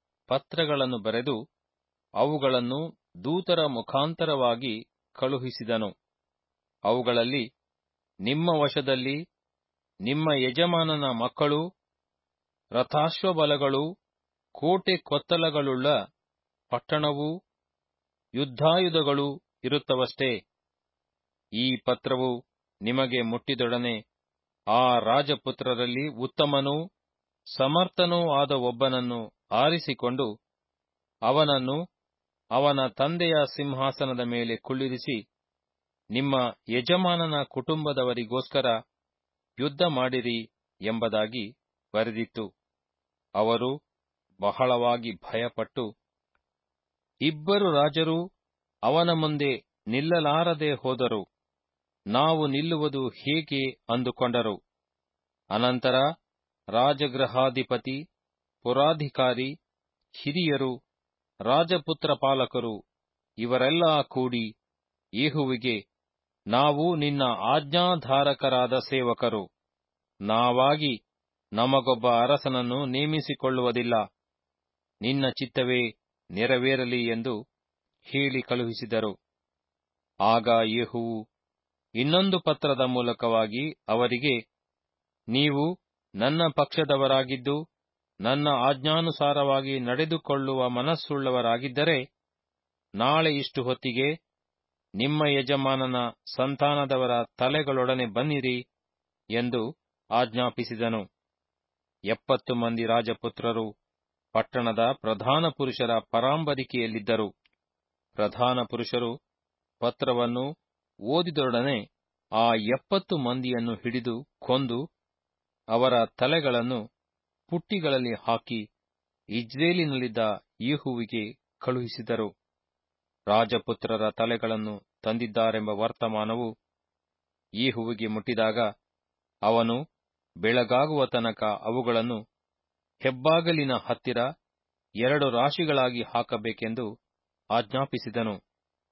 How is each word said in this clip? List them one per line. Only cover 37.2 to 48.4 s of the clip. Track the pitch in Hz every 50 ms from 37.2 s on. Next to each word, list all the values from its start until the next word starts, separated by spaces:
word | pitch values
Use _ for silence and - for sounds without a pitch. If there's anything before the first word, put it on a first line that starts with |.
| 170 160 151 143 135
ಕುಟುಂಬದವರಿಗೋಸ್ಕರ | - - 131 127 - 156 156 151 151 143 135 127 123 120 120 120 107 120 131 127 - - 139 127 123 113 113 - _ _ _ _ _ _ _ _ _ _ _ _ _ _ -
ಯುದ್ಧ | 131 151 143 147
ಮಾಡಿರಿ" | 180 170 147 127 127 127 127 127 113 120 117 117 113 - _ _ _ _ _ -
ಎಂಬುದಾಗಿ | 92 107 113 117 117 113 104 107 107 107 117 127 104 104 131 _ _ _ _ _ _ _ -
ಬರೆದಿತ್ತು. | 107 113 117 107 110 117 - - 113 107 92 _ _ _ _ _ _ _ _ _ _ _ _ _ _ _ _ -
ಅವರು | 98 107 110 117 113 123 127 139 147 _ _ _ _ _ _ _ _ _ _ _ -
ಬಹಳವಾಗಿ | 98 101 101 - 131 127 123 120 120 120 120 120 113 113
ಭಯಪಟ್ಟು, | 101 - - - - 113 117 120 - - 110 - - - 120 104 104 _ _ _ _ _ _ _ _ _ _ _ _ _ _ _ _ _ _ _ _ _ _ _ _ -
ಇಬ್ಬರು | 123 156 156 151 151 180 202 202 202 180
ರಾಜರು | 151 143 143 151 143 160 160 160 160 165 170 196 _ _